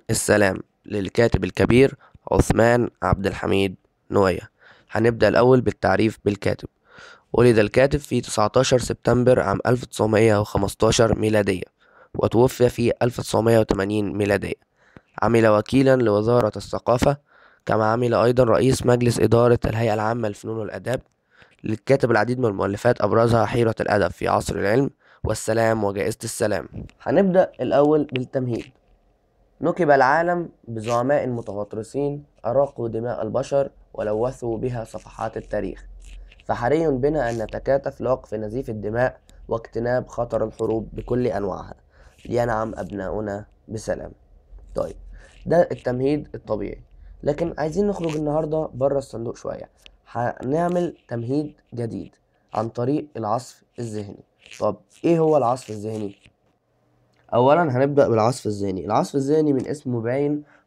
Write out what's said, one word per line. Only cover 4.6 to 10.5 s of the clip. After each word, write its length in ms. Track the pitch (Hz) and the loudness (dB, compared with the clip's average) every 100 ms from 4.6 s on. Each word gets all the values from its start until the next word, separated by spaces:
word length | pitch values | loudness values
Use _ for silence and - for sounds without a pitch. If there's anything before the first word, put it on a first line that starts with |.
| _ - _ | _ -20 _
هنبدأ 380 | 107 117 113 107 | 0 0 2 2
الأول 320 | - 123 127 | 4 6 4
بالتعريف 580 | 107 - 95 95 110 - | 2 -2 0 2 0 0
بالكاتب. 440 | 101 101 101 98 - _ _ - - - _ | -2 -2 -4 -4 -8 _ _ -20 -20 -20 _
ولد 260 | - 123 110 | 4 6 6
الكاتب 400 | 104 123 139 143 | 4 2 2 0
في 220 | - 123 | -2 -4
تسعتاشر 580 | - - 107 127 135 127 | -4 -2 0 2 2 2
سبتمبر 640 | 110 - - 120 123 123 | 0 -4 0 2 4 4
عام 180 | 87 95 - | 2 0 0
ألف 180 | 123 | 0
تسعمية 560 | - - 107 107 113 104 | -2 -2 2 4 4 4
وخمستاشر 760 | 104 | 0